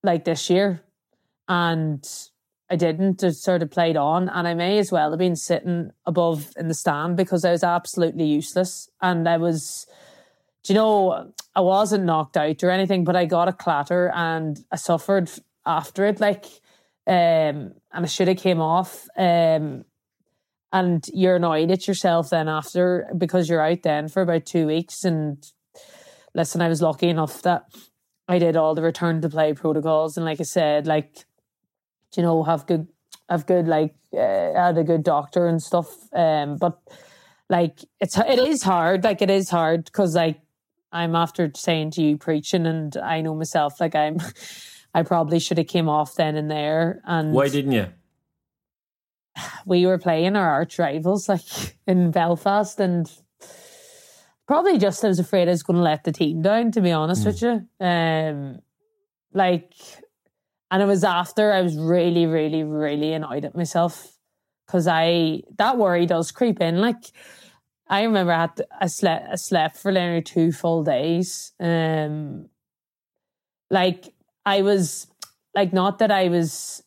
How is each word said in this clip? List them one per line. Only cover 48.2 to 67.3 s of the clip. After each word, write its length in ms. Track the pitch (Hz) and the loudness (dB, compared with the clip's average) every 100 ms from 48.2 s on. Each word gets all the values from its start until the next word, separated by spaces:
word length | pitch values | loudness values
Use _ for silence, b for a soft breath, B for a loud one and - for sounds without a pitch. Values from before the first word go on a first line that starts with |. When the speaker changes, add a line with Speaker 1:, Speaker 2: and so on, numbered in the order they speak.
| _ _ _ _ _ _ _ _ _ _ _ - | _ _ _ _ _ _ _ _ _ _ _ -16
Speaker 1:
<sighs> 300 | - - - | -14 -14 0
We 200 | 180 180 | 2 4
were 120 | 185 | 2
playing 360 | 180 160 175 202 | 0 0 2 2
our 120 | 175 | 2
arch 300 | 143 165 - | 0 -2 -2
rivals, 480 | 165 147 160 196 - | -2 0 0 -2 0
like, 460 | 185 - - - _ - | -2 -2 -12 -12 _ 0
in 260 | 185 175 | 2 2
Belfast, 680 | 170 165 170 202 202 202 - | 2 0 0 2 0 0 -2
and 320 | 190 175 160 - _ _ B B B B B B B B B B - | -2 0 -4 -8 _ _ B B B B B B B B B B -2
probably 300 | 294 381 320 | 2 4 4
just 260 | 196 - | 2 2
I 60 | 220 | 0
was 100 | 180 | 0
afraid 300 | 180 196 175 | 0 2 2
I 20 | |
was 100 | 175 | 0
gonna 180 | - 175 | 0 2
let 240 | 170 151 - | 2 0 -4
the 80 | |
team 280 | 151 156 165 | -2 -2 0
down, 300 | 170 220 233 | 0 2 2
to 100 | 226 | 2
be 100 | 180 | 2
honest 300 | 160 156 185 | 2 0 0
Speaker 2:
Mm. 20 | 151 | 0
Speaker 1:
with 160 | 208 | 0
you. 440 | 233 226 - _ 185 | 0 -2 -4 _ -2
Um, 760 | 175 165 160 156 143 139 131 _ _ _ _ _ _ _ | 0 0 0 -2 -6 -10 -12 _ _ _ _ _ _ _
like, 400 | 190 185 175 - _ - - - _ _ _ _ _ _ | 0 2 2 -2 _ -20 -20 -20 _ _ _ _ _ _
and 100 | 190 | 2
it 40 | 196 | 4
was 180 | 196 | 4
after 480 | 202 175 175 - 214 | 2 0 -2 0 2
I 80 | 190 | 4
was 160 | 180 151 | 2 -2
really, 480 | 160 180 175 170 165 | 0 2 2 2 2
really, 380 | 160 156 160 | 2 0 -2
really 500 | 151 151 151 147 156 | -4 -4 -2 -2 -2
annoyed 320 | 160 151 127 143 | -4 -6 -8 -8
at 100 | 170 | -6
myself 640 | 170 175 170 - - _ _ _ _ _ _ | -4 0 -2 -2 -20 _ _ _ _ _ _
'cause 200 | 185 165 | 0 0
I, 560 | 160 165 170 165 156 - - | 2 2 2 0 -2 -10 -2
that 200 | 214 254 | 0 2
worry 280 | 202 175 170 | 2 2 2
does 260 | 170 165 | 0 -2
creep 280 | - 240 208 | -2 0 0
in. 220 | 165 170 | 0 0
Like, 300 | 226 240 - B B | 0 -2 -10 B B